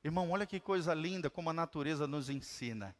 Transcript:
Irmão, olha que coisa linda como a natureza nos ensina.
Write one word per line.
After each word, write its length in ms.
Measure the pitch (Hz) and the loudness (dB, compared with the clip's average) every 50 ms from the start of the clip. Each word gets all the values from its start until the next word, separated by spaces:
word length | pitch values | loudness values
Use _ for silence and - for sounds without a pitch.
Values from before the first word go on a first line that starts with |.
| - | -2
Irmão, 280 | 147 165 180 180 170 | 0 2 2 2 2
olha 140 | 175 196 208 | 2 0 0
que 140 | - - 185 | -2 -4 -6
coisa 340 | - - 196 185 160 170 165 | 0 2 2 4 4 4 2
linda 360 | 156 156 175 190 185 156 139 | 2 2 0 -2 0 -2 -2
como 200 | - - 165 160 | -2 0 -2 0
a 40 | 160 | 2
natureza 540 | 165 170 - - 156 143 151 160 143 147 | 2 0 0 0 -2 0 2 2 2 2
nos 220 | 139 143 147 131 131 | 0 0 -2 -2 -2
ensina. 680 | 139 139 117 - - - 123 120 113 110 101 95 92 | -4 -4 -4 -8 -8 -6 -4 -4 -4 -4 -6 -8 -10